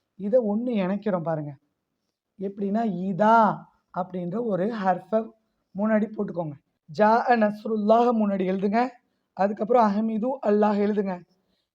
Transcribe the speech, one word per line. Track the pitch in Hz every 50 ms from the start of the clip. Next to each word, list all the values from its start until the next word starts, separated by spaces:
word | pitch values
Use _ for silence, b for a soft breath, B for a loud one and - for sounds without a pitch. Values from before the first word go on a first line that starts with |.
| _ _ _
இதை | - 190 202 208 254
ஒண்ணு | 233 202 208 220 240
இணைக்கிறோம் | 254 240 202 185 180 202 196 202 220 185 180 156
பாருங்க. | 165 160 160 147 147 139 - _ _ _ _ _ _ _ _ _ _ _ _ _ _ _ -
எப்படின்னா, | 190 196 196 208 202 196 202 226 233
இதா | 220 180 175 185 190 190 165 208 214 226 226 220 190 160 160 - - _ _ _ _ - 180
அப்படின்ற | 180 180 180 185 175 175 175 226 247
ஒரு | 226 196 175 185 226 240 214 190
ஹர்ஃபை | 190 180 180 - - 220 220 226 - - _ _ _ _ _ _ _ - 185
முன்னாடி | 208 220 220 214 214 214 214
போட்டுக்கோங்க. | 214 208 180 175 175 170 151 139 - _ _ _ _ _ - 151 156
ஜாஅ | 208 214 226 240 - 262 240 226
நஸ்ருல்லாஹ் | 214 208 208 - - 220 220 214 202 208 220 233 240 240 240
முன்னாடி | 220 214 202 196 190 190
எழுதுங்க. | 180 190 196 190 208 202 226 247 262 - _ _ _ _ _ _ _ _
அதுக்கப்புறம் | - 190 202 214 - 220 190 247 247 220 208
அஹ்மிது | 196 208 220 220 220 214 214 254 269 262 -
அல்லாஹ் | 220 208 208 208 208 208 202 202 202
எழுதுங்க. | 214 202 196 196 180 175 156 _ _ _ _ _ _ _ _ _ _